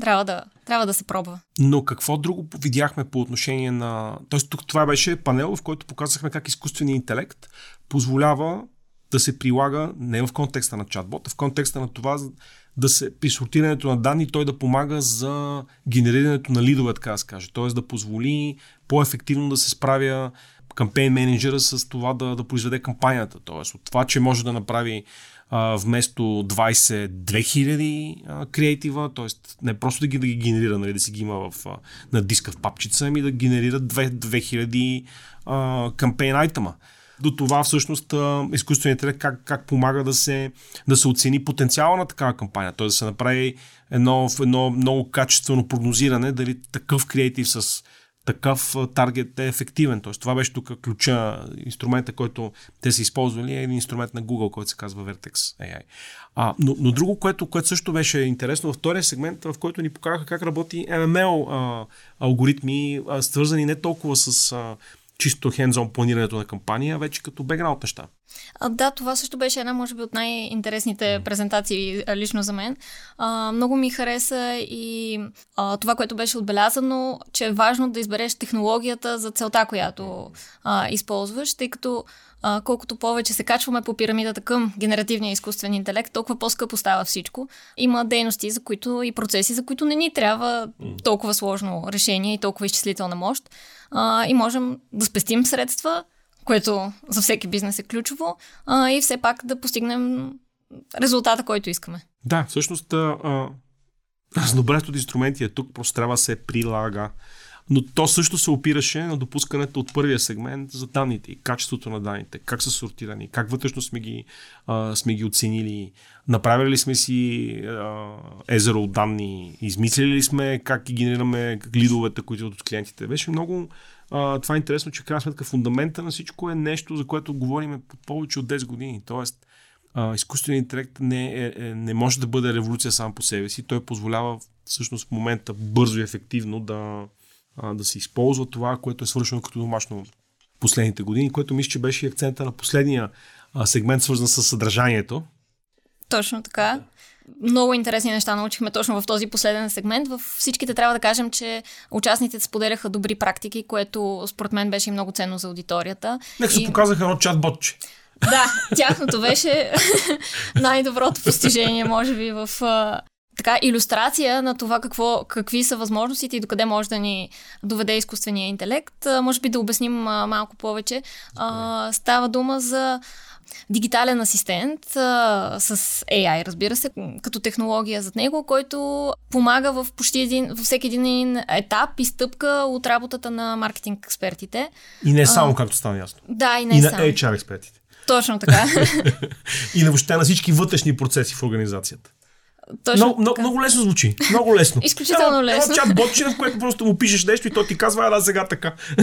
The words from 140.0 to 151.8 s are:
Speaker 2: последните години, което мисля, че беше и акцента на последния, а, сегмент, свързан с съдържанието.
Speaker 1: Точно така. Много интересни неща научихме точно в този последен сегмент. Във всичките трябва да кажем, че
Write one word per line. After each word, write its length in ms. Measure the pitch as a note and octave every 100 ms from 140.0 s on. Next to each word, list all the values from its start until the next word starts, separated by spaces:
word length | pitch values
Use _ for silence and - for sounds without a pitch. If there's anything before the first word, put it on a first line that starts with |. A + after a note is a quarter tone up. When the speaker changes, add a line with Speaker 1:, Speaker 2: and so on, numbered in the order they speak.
| G2 _ _ _ _ _
Speaker 2:
последните 420 | A#2+ - A2 G2+
години, 300 | G2+ A2+ C#3
което 220 | C3+ C#3+
мисля, 160 | C3+ C3+
че 80 | B2+
беше 280 | B2+ B2+ C3+
и 20 |
акцента 360 | - C#3 C3
на 80 | C3
последния, 580 | - - D3 C#3+ B2+ G#2 - - - -
а, 120 | C3 A2
сегмент, 360 | B2 A2 C3
свързан 260 | C#3 B2+ A#2+
с 140 | -
съдържанието. 800 | A#2+ A2+ A2 G#2+ B2 A2 G2+ C3+ D#3+ _ _ _ _ _ _ _ -
Speaker 1:
Точно 340 | G#3+ G#3 A3
така. 380 | - - G#3 C4+ - _ - _ - C#4
Много 320 | A#3 B3 B3
интересни 360 | B3 A3+ A3+ A3+
неща 260 | G#3+ G#3+ G#3
научихме 340 | G#3+ - G#3+
точно 300 | - - G3+
в 60 | G3+
този 200 | G#3+ G#3+
последен 440 | G#3+ G#3 G#3+ G#3+
сегмент. 380 | G3 G3+ A#3 C#4
Във 260 | B3 - -
всичките 360 | C4+ - B3+
трябва 180 | A#3+ A#3+
да 60 | A#3
кажем, 300 | G#3+ A#3 A#3
че 320 | - A3+ A3+ - -